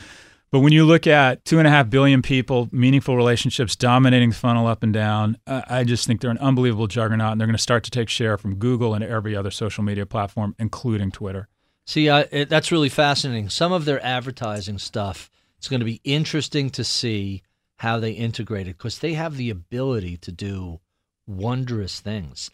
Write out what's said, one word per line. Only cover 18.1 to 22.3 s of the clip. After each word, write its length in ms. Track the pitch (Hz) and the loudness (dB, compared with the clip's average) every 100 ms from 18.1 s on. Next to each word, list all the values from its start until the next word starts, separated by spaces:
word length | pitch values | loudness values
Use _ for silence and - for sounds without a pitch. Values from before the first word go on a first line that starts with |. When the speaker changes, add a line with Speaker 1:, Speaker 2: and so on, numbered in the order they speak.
Speaker 2:
integrate 540 | 110 117 110 107 104 92 | -4 -6 -6 -6 -6 -8
it, 120 | 90 | -10
'cause 200 | - - | -12 -6
they 120 | 160 | -6
have 240 | 156 165 135 | -4 -6 -6
the 140 | 120 | -6
ability 640 | 92 - 123 135 117 90 87 | -8 -8 -6 -4 -4 -6 -10
to 160 | - | -14
do 480 | 85 101 98 90 82 _ _ _ _ - | -10 -8 -8 -10 -14 _ _ _ _ -14
wondrous 760 | 95 110 127 123 113 92 - | -6 -4 -4 -4 -4 -6 -8
things. 500 | 101 - 73 | -8 -8 -10